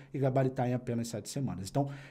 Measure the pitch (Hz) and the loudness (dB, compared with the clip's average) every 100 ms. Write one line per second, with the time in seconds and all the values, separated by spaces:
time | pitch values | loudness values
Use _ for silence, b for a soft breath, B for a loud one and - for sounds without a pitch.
0 | B 143 135 127 131 131 123 123 123 117 | B 0 2 4 4 2 2 0 0 -2
1 | 117 110 - 143 131 90 98 139 143 B | -2 -4 -4 -2 -2 -2 -2 0 0 B
2 | B | B